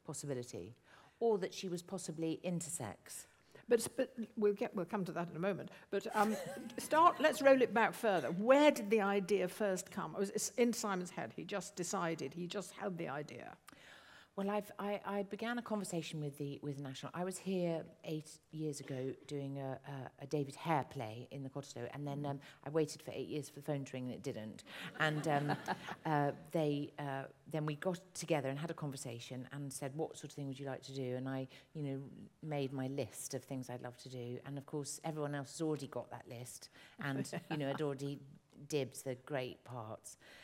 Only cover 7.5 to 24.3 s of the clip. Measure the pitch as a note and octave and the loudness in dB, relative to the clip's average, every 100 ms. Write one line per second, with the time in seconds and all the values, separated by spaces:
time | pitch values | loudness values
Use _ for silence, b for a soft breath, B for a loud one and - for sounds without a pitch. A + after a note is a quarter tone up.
7.5 | C4+ A#3+ G3+ G#3 E3 A#3 F#3 C3 F3 A3 | 8 8 6 4 4 4 4 4 2 8
8.5 | C#4 D4+ C#4+ G#3 A3 G3 G3+ F#3 G3+ F3+ | 10 10 8 4 4 6 4 4 4 2
9.5 | - G#3 F#3 - - D#3 D#3 G3 A3 - | 2 0 0 -2 -6 -6 -2 -2 0 -2
10.5 | - A#3+ A3 A3 F#3+ F3+ - B2+ - D#3+ | 4 4 4 0 -2 -2 -6 -6 -6 -4
11.5 | G3+ F3 - F3 G3+ E3+ E3 C3+ E3 F3 | -4 -4 -6 -2 0 0 0 -4 -6 -6
12.5 | G3+ F3+ - G#3 E3+ E3 C#3 D3+ - - | -4 -6 -6 -4 -4 -4 -4 -6 -10 -12
13.5 | - - B B B B B B - G3 | -16 -20 B B B B B B -4 0
14.5 | G#3 G3+ - G3+ G#3 - G3+ G3 G3+ A3+ | 0 -2 -6 -4 -4 -2 -2 -2 -4 -4
15.5 | A#3+ A3+ G#3+ F#3 E3+ D#3+ D#3+ D3 C3+ C#3+ | -4 -2 -2 0 -2 -4 -4 -6 -4 -6
16.5 | C#3+ D3 C#3 C#3+ C3+ - E3 F3+ F#3+ F#3 | -4 -6 -6 -6 -8 -8 -4 -4 -4 -2
17.5 | F#3+ F3 E3 E3+ - - D#3 D3+ - _ | 2 2 0 -4 -10 -6 -6 -6 -16 _
18.5 | D#3 D#3 C#3 C3+ C3+ C3 - - D3 C#3 | -6 -4 -4 -4 -4 -4 -6 -6 -6 -4
19.5 | C#3 C3+ C3 C#3+ C#3 C3 - C#3+ D3+ C3+ | -4 -4 -6 -6 -8 -8 -10 -2 0 0
20.5 | - - D#3 B2+ C#3 A2 A2 B2+ C#3+ C3 | -4 2 2 2 -4 -6 -8 -10 -8 -6
21.5 | C#3+ C3 - A#2+ C3+ D3 C#3+ C#3+ C#3 B | -6 -8 -8 -6 -6 -6 -4 -4 -4 B
22.5 | B C#3 D#3+ D3+ - - - G#2+ D3+ C3+ | B 6 8 8 4 -6 -4 -2 -2 -2
23.5 | - C#3+ C#3+ C3+ C3 B2+ A#2+ C3+ | -4 0 2 2 -2 -2 -4 -4